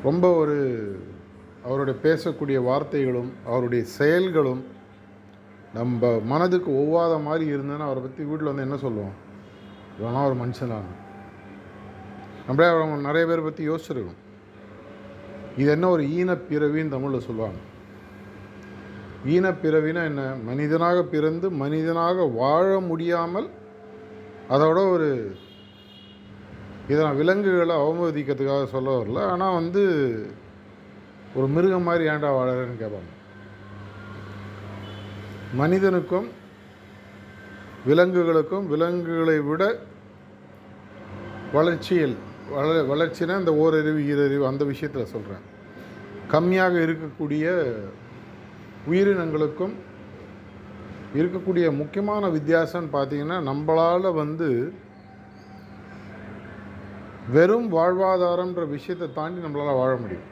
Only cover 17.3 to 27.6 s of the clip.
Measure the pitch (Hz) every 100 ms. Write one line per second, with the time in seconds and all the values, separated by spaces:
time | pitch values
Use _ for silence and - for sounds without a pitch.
17.3 | 113 110 90 - - - - - - -
18.3 | - - - - - - - - - 131
19.3 | 170 190 185 160 156 151 170 165 143 135
20.3 | 131 110 131 147 160 170 180 156 156 156
21.3 | 165 190 165 139 156 160 165 170 185 160
22.3 | 113 131 156 190 196 180 160 165 170 170
23.3 | 185 339 - - - - - - - -
24.3 | - - 131 156 165 196 180 151 131 104
25.3 | 95 - - - - - - - - -
26.3 | - - - - - - 147 156 139 160
27.3 | 196 196 180